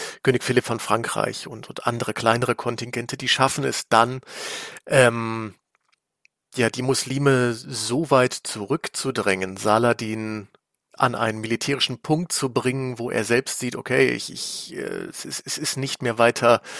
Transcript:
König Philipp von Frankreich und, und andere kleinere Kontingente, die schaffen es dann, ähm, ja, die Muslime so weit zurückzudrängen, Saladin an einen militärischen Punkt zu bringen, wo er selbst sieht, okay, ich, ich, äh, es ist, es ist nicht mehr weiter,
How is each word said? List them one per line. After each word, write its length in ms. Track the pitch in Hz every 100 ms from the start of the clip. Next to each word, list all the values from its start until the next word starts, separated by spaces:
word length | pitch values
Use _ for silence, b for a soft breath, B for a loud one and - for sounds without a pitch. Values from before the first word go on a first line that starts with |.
| B B
König 200 | - 123
Philipp 220 | - 123 -
von 140 | 113
Frankreich 680 | - 110 113 - 113 117 -
und, 220 | 110 -
und 160 | - -
andere 260 | 117 110
kleinere 420 | - 113 117 120 120
Kontingente, 600 | 120 117 120 120 120 135
die 140 | 127
schaffen 340 | - 131 -
es 240 | 135 - -
dann, 340 | 113 120 127 B B B B B B -
ähm, 680 | 143 123 117 113 113 110 - _ _ _ _ _ _ _ _ _ -
ja, 140 | 117
die 120 | 127
Muslime 720 | 131 127 127 135 143 131 123
so 560 | 113 - 120 110 151 165
weit 220 | 135 123
zurückzudrängen, 1200 | - - 107 101 - - - 135 117 101 95 92 95
Saladin 920 | 107 107 120 113 110 110 110 107 101 _ _ _ _
an 220 | - 127 117
einen 240 | 113 110
militärischen 600 | 110 117 - 139 - 127
Punkt 340 | - 156 175
zu 200 | - 135
bringen, 460 | 120 123 135 131 117
wo 100 | 117
er 140 | 113
selbst 360 | 104 120 - -
sieht, 160 | 123 120
okay, 340 | - 131 131
ich, 220 | 120 -
ich, 440 | - - - - -
äh, 300 | - 50 50
es 160 | - -
ist, 160 | - -
es 100 | -
ist 200 | 156 135
nicht 260 | 131 -
mehr 140 | 123 113
weiter, 440 | 117 - 120 117 B